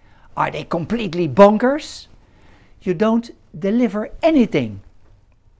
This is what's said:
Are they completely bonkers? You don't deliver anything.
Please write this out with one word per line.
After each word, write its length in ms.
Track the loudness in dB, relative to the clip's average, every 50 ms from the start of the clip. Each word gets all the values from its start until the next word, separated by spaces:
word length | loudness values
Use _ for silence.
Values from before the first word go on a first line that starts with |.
| _ -20 -20 -20 -20 -12 -8
Are 140 | -6 -6 -4
they 120 | -6 -8 -8
completely 640 | -6 -6 -6 -4 -4 -4 -6 -4 -4 -4 -4 -4
bonkers? 800 | 0 6 6 6 8 6 4 2 0 -2 -2 -6 -12 -16 -20 -20 -20 -20 -20 -20 _ _ -20 -20 -20 -20 -20 -20 -20 -20 -8 -6
You 100 | -6 -2
don't 380 | 0 0 2 2 0 -2 -4 -12 _ _ _ -12
deliver 520 | -6 -4 -2 0 0 0 0 -2 -4 -8 -8 -6 -2
anything. 600 | 0 2 4 4 4 2 0 -2 -2 -4 -6 -12 -16 -20 -20 -20 -20 -20 -20 _ _ _ _ _ _ _ _ _